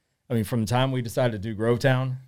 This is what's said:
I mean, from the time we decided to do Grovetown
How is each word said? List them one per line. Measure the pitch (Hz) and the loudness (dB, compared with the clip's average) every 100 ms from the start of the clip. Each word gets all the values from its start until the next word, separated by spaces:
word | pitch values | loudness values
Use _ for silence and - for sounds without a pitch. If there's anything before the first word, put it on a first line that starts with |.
| _ _ - | _ _ -4
I | |
mean, | 120 | -2
from | 104 120 | 0 -2
the | 104 | 0
time | 123 135 | 2 2
we | 131 | 0
decided | 117 139 123 107 | -2 0 0 0
to | 113 | -6
do | 104 | -2
Grovetown | 110 120 135 127 131 127 | 2 4 4 2 0 -6